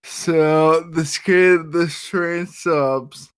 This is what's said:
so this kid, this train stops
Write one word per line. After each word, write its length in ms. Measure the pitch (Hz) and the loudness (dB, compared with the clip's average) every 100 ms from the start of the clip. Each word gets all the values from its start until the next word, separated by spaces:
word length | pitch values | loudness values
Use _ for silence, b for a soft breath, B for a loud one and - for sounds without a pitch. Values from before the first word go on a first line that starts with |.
so 760 | - - - 160 156 156 156 165 170 | -16 -8 -2 2 2 4 4 2 -2
this 260 | 160 151 - | -6 -4 -4
kid, 540 | - 180 185 180 160 | 0 4 4 4 0
this 320 | 170 170 - - | -4 -2 -6 -6
train 400 | 190 170 170 180 | -4 -4 -4 -8
stops 800 | - 175 151 135 135 131 - - | -8 -2 0 0 -2 -6 -20 -20